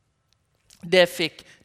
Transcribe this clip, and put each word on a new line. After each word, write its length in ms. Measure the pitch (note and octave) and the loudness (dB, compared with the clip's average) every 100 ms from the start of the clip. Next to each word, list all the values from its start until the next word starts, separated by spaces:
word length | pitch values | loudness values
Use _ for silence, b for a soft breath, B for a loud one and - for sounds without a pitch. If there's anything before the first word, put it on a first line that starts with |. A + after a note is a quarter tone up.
| _ _ _ _ _ _ _ - | _ _ _ _ _ _ _ -20
Det 240 | E3+ F3+ F3 | -2 2 2
fikk 320 | - D#3+ - - b | 0 -8 -8 -20 b